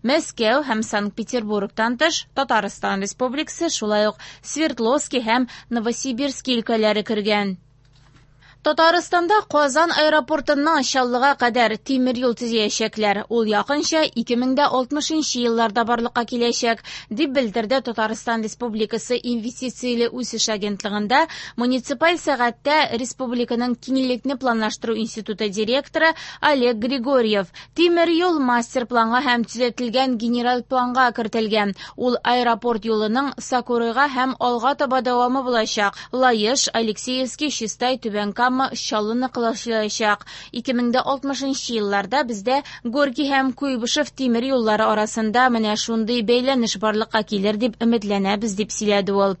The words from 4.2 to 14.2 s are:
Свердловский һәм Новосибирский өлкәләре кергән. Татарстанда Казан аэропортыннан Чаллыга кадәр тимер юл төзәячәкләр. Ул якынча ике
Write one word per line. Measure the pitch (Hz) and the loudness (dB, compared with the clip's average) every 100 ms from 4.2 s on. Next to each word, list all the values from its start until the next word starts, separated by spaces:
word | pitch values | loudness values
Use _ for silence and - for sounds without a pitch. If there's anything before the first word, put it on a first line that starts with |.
| - - - | -12 -18 -10
Свердловский | 285 311 247 226 285 - 262 | -2 -2 0 2 2 0 -2
һәм | 220 240 247 - - | 0 0 0 -6 -6
Новосибирский | 233 220 233 269 233 285 254 - 240 | -4 -2 -4 -4 -2 -4 -4 -2 -2
өлкәләре | 208 226 214 208 | 0 2 2 0
кергән. | 208 214 202 208 202 185 _ _ _ _ - - _ _ - - | 0 -2 0 0 -2 -6 _ _ _ _ -20 -20 _ _ -20 -4
Татарстанда | 302 302 330 339 320 349 339 427 415 | 0 4 6 4 2 0 4 2 2
Казан | 294 285 269 339 311 | 2 2 4 2 4
аэропортыннан | 302 302 - 311 285 285 302 311 | 4 4 2 0 0 2 2 2
Чаллыга | 254 262 247 247 277 277 | 2 0 2 4 2 4
кадәр | 240 240 220 214 | 2 2 2 0
тимер | - 269 254 240 | -2 0 2 2
юл | 254 233 | 0 -2
төзәячәкләр. | 240 226 208 - 220 220 208 202 - | -2 0 0 0 -4 0 0 0 0
Ул | 233 214 | 0 2
якынча | 208 202 294 320 320 | 0 0 -2 0 0
ике | 311 - | 0 -2